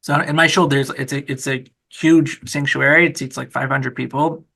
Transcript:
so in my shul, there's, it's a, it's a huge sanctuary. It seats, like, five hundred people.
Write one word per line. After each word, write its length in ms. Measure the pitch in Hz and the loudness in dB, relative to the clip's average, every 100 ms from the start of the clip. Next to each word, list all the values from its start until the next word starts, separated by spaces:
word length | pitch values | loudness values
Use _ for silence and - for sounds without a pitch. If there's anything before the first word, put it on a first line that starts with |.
so 200 | - 143 | -2 -2
in 160 | - 151 | 0 2
my 100 | 165 | 2
shul, 200 | - 165 | 4 2
there's, 220 | 139 135 | 2 -2
it's 220 | - 131 | -6 -6
a, 180 | 139 139 | -6 -6
it's 160 | 131 - | -8 -6
a 180 | 131 131 _ _ | -6 -8 _ _
huge 580 | - 160 165 143 - - | -2 4 6 4 -4 -8
sanctuary. 580 | 143 143 135 135 151 170 | -4 -2 0 4 4 2
It 120 | 143 | 0
seats, 180 | 131 - | -10 -10
like, 140 | 131 | -8
five 200 | 127 131 | -6 -4
hundred 260 | 139 131 127 | -4 -4 -6
people. 480 | 127 139 156 160 _ | -8 -2 -2 -2 _